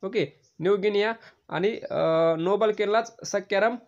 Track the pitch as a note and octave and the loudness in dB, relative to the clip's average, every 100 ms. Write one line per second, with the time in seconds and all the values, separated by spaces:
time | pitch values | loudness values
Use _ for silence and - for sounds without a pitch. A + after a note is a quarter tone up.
0 | F#3+ A3 - - _ - E3 G3+ G#3 G3+ | -6 -2 -4 -6 _ -4 0 2 2 2
1 | G#3+ A3+ - _ - D#3 G3 A#3 - - | 0 -4 -12 _ -8 -2 -2 -2 -6 -2
2 | E3 D#3+ E3 D#3+ F3 G3+ G#3+ G#3+ G3+ G#3+ | 2 2 2 2 0 2 2 0 0 0
3 | G#3 - D3+ G3+ F#3+ G3 A3 A#3 | -2 -10 -6 -6 -2 0 0 -2